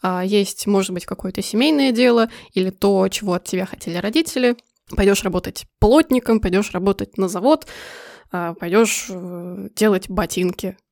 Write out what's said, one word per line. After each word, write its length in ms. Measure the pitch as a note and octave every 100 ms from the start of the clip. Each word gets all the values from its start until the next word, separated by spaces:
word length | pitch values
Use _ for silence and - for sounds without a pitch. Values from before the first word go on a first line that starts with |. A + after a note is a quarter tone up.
а, 220 | F#3 F3+
есть, 420 | F#3 G3+ G3 - -
может 260 | G3 F#3+
быть, 140 | F3+ -
какое-то 340 | F#3+ F#3+ F#3+
семейное 500 | F#3+ A3 C#4+ D4+ C4+
дело 360 | A3+ B3 A#3 A3+ - -
или 180 | - F#3
то, 380 | F#3 G3+ G3 F#3+
чего 260 | - G3+
от 100 | F3+
тебя 220 | - F#3 F#3+
хотели 300 | - - E3+
родители. 580 | G3 A#3+ D#4+ - B3 A#3+ _ _ _ -
Пойдёшь 260 | G3 G3+
работать 440 | G3 F3 - - - _
плотником, 600 | G#3 C#4 D#4+ B3+ - A3
пойдёшь 320 | G#3 G3+ G#3
работать 440 | F3+ F#3+ G3 G3+ -
на 100 | F#3+
завод, 380 | F#3+ A3+ D#4 - - - - - - _
а, 220 | F#3 E3+
пойдёшь, 520 | E3+ F3 F#3+ A3+ - -
э, 580 | F#3 F3+ F3 F3+ F3+ G3 -
делать 320 | G#3+ F#3+ -
ботинки. 680 | F3+ E3+ - F3+ F3+ F#3+ F#3 _